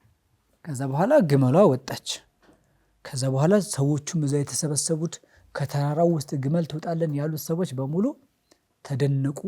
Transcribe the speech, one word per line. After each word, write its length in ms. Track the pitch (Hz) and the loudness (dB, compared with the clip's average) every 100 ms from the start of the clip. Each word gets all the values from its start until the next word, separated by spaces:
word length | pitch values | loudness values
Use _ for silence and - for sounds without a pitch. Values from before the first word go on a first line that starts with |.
| _ _ _ _ _ _ | _ _ _ _ _ _
ከዛ 160 | 165 127 131 | -10 -6 -2
በኋላ 260 | 139 220 302 | 0 4 6
ግመሏ 340 | 156 139 127 165 196 | 6 4 6 6 6
ወጣች። 420 | 131 - - - - _ _ _ _ _ _ _ _ | 4 -4 -12 -10 -12 _ _ _ _ _ _ _ _
ከዛ 180 | - 131 135 | -10 -4 -2
በኋላ 260 | 131 160 208 170 | 2 4 4 2
ሰዎቹም 540 | - 143 147 - 165 | -2 0 0 -2 -2
እዛ 120 | 139 143 | 0 -2
የተሰበሰቡት 800 | 143 - 147 143 - 156 165 - _ _ _ | -2 -4 -4 -4 -2 -4 -4 -8 _ _ _
«ከተራራው 540 | - 139 143 143 151 175 | -8 -4 -2 -2 2 2
ውስጥ 200 | 160 - 147 | 2 -2 -4
ግመል 260 | 139 170 156 | -2 -2 -2
ትወጣለን» 460 | 156 175 165 165 | -6 -6 -4 -2
ያሉት 300 | 143 156 156 | -2 -4 -6
ሰዎች 280 | - 165 175 | -6 -4 -4
በሙሉ 320 | 127 135 170 254 - _ _ _ _ _ _ | -4 -4 -2 -2 -4 _ _ _ _ _ _
ተደነቁ፣ 540 | - 135 139 139 139 139 | -8 -2 0 0 -2 -4